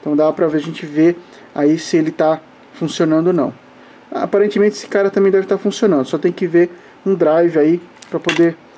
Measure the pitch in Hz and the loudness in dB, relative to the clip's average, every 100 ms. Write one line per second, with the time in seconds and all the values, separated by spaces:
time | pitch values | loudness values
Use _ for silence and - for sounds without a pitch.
0 | - 147 156 151 165 156 151 160 160 147 | -2 0 0 0 -2 -2 -4 -12 -8 2
1 | 160 175 - - - - 147 160 - 175 | 2 0 -10 -20 -16 -2 0 0 0 0
2 | 156 156 156 156 - - - - 160 - | 0 0 0 0 -6 -20 -20 -8 -8 -2
3 | 170 156 165 180 123 - - - - - | 0 2 2 0 -2 -6 -20 -20 -20 -20
4 | - - 180 202 208 202 208 208 - 202 | -14 -8 -2 0 0 2 0 0 -4 -2
5 | 196 196 196 190 190 196 208 196 220 156 | 0 2 2 2 0 -2 -2 0 0 2
6 | 127 - - 175 180 170 175 - - - | 0 -2 -2 -2 0 2 0 -2 -20 -10
7 | - 190 165 160 170 160 151 175 - - | -4 0 2 2 2 2 2 0 -4 -20
8 | - 165 - 170 170 165 - | -10 -8 -4 0 0 0 -18